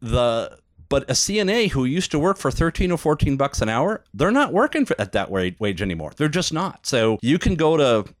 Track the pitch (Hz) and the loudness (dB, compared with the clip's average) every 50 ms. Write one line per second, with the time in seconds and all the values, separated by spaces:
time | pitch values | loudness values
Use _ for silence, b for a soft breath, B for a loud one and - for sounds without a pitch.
0 | - 113 113 123 120 120 113 117 95 - - - _ _ _ _ - - 139 139 | -8 -2 0 2 2 2 2 0 -4 -6 -10 -18 _ _ _ _ -6 -2 -2 -2
1 | - - 131 - - - 196 214 202 185 208 240 226 185 127 135 127 127 139 185 | 0 0 -2 -2 -2 0 0 0 0 2 2 2 0 0 0 0 -2 0 0 -2
2 | 180 - - 147 151 185 196 - - 139 123 - 165 165 - - 196 180 175 160 | -4 -2 -2 0 2 0 0 0 -2 -4 0 0 0 0 0 0 -2 0 0 0
3 | - 151 147 - - 151 139 135 139 139 - - 120 107 110 120 147 190 220 208 | 0 0 0 2 2 0 0 0 0 -2 0 -2 -2 0 0 0 0 0 -2 -4
4 | _ _ - 98 147 185 226 277 294 214 139 190 254 302 - 320 269 - - - | _ _ -4 -2 0 2 2 2 2 2 2 0 0 0 0 -2 0 0 0 -2
5 | 101 95 - 101 95 - 95 95 90 92 90 - 107 104 98 82 104 95 87 82 | -2 -2 -2 -2 -2 -2 -2 -2 -2 -2 -2 -2 -4 -4 -2 -2 -4 -4 -4 -6
6 | 78 73 - - 147 151 147 185 175 - 156 156 185 185 - - - - - 120 | -8 -10 -6 -2 -2 0 0 -2 -2 -2 -4 -4 -4 -6 -8 -10 -8 -2 0 2
7 | 110 110 110 101 - 117 151 180 - - 185 156 160 - 165 156 143 127 117 107 | 2 2 2 0 0 0 0 2 2 0 0 2 2 2 4 4 4 4 4 2
8 | 98 - - _ | 0 -2 -10 _